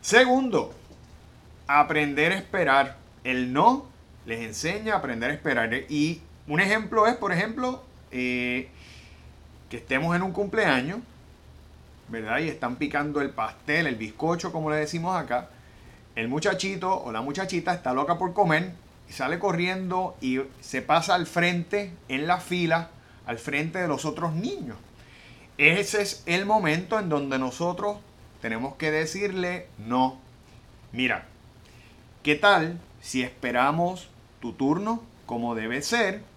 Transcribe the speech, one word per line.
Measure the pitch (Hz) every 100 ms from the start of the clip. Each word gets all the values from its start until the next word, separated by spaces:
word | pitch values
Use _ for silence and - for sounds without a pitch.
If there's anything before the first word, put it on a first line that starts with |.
Segundo, | - 226 262 254 262 175 - - - - - - - - - - -
aprender | 143 147 151 147 143 160
a | 196
esperar. | 190 190 156 135 135 - - -
El | 127 127 127
no | 131 208 269 - - - - -
les | 113
enseña | 113 107 156 202 220 202
a |
aprender | 156 113 120
a |
esperar. | 147 160 123 113 123 135
Y | 147 151 165 - - -
un | 151
ejemplo | 196 220 208 226 220
es, | 240
por | -
ejemplo, | 170 214 226 254 254 - - -
eh, | 127 127 123 123 123 127 - - - - - - - - - -
que | 117
estemos | - 135 160 175
en |
un | 190
cumpleaños, | 175 202 220 196 131 135 208 - - - - - - - - - - -
¿verdad? | 113 110 123
Y | 160
están | - 120 123
picando | - 143 147 147
el | 139
pastel, | - 110 - - 151 156
el | 117
bizcocho, | 107 - 156 170 185
como | 165 156
le | 151
decimos | 151 165 170 185
acá. | 139 123 - - - - - - - -
El | 113
muchachito | 139 196 190 190 190 180 190
o | 123
la | 110
muchachita | 131 143 190 175 165
está | 170 131
loca | 127 143 170
por | 180
comer | 175 190 156 185 - - - -
y |
sale | - 135 170
corriendo | 196 170 175 185 185 185 185 -
y | 127 131 135 -
se | - 131
pasa | 123 156 160 180
al | 170
frente | 175 175 175 170 202 202 170 -
en | 131 156
la | 175
fila, | - 180 170 165 170 - - - -
al | 117
frente | - 139 160 180
de | 175
los | 139 156
otros | - 170
niños. | 160 226 392 127 98 - - - - - - - -
Ese | 143 175 202 214
es | 202 - -
el | 175 202
momento | 214 170 160 185 220
en | 190
donde | 147 139 135
nosotros | 131 - 170 180 208 208 - - - -
tenemos | 117 113 131 -
que | 160
decirle, | 156 156 190 202 185 180 180 - -
"No, | 107 123 131 127 - - - - - - -
mira, | 113 127 101 - - - - - - - - - -
¿qué | 143 151
tal | 202 190 160 175 - -
si | - 131
esperamos | 123 - 123 120 131 160 175 185 - - - -
tu | 120
turno | - 135 170 208 226 - - -
como | 117 117
debe | 113 113 123
ser? | 147 240 214 208 -